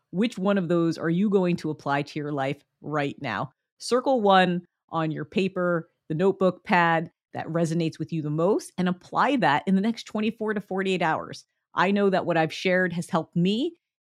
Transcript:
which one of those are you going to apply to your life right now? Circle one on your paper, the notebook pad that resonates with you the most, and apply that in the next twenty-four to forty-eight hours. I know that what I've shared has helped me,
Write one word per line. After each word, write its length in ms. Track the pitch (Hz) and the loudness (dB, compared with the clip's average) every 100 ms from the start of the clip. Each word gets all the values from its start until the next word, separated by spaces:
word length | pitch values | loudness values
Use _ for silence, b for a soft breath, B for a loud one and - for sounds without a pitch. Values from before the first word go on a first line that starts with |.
| _ | _
which 280 | 175 240 190 | -4 -4 -2
one 200 | 190 202 | -2 0
of 80 | 165 | 0
those 320 | 170 165 156 | 0 0 -2
are 100 | 165 | -2
you 220 | 170 214 | 0 2
going 240 | 196 180 175 | 2 0 -2
to 120 | 156 | -4
apply 320 | 147 143 139 | -6 -2 -2
to 160 | 143 156 | -4 -8
your 140 | 147 | -6
life 320 | 143 135 139 _ _ | -4 -4 -6 _ _
right 340 | 147 147 143 - | -6 -4 -4 -6
now? 300 | 131 101 131 _ _ _ | -6 -4 -6 _ _ _
Circle 420 | - 247 254 262 | -2 -2 2 2
one 460 | 202 190 180 175 - _ _ | 6 6 6 0 -6 _ _
on 240 | 165 160 | -4 -4
your 120 | 147 | -6
paper, 640 | 151 - 185 185 175 170 160 _ - | -4 -2 -2 -2 -2 -2 -4 _ -8
the 80 | 156 | 0
notebook 480 | 190 190 185 180 | 0 2 0 0
pad 480 | - 180 170 165 165 - _ | 2 4 4 2 -2 -12 _
that 140 | 127 - | -10 -4
resonates 540 | 165 170 170 160 - | -2 0 0 -2 -4
with 120 | 156 | -6
you 100 | 165 | -4
the 60 | 151 | -2
most, 440 | 151 175 294 - - | 0 2 0 -2 -4
and 120 | 180 | -4
apply 480 | 180 - - 220 277 | -4 -4 0 0 2
that 260 | 156 143 - | 2 2 2
in 80 | 190 | 2
the 40 | |
next 220 | 220 226 | 2 -4
twenty-four 520 | - 214 214 220 214 | -6 -4 -4 -4 -4
to 60 | 208 | -4
forty-eight 400 | - 190 190 185 | -4 -4 -2 0
hours. 440 | 170 131 80 - - _ _ | 0 -2 -6 -14 -20 _ _
I 180 | - 185 | 0 2
know 180 | 202 202 | 2 2
that 160 | 185 165 | 2 0
what 100 | 165 | 0
I've 160 | 160 | 0
shared 400 | - 190 180 185 | -2 0 2 0
has 140 | 170 - | -2 -4
helped 280 | 165 - 170 | -4 -2 0
me, 400 | 180 220 330 - _ _ | 0 0 -4 -6 _ _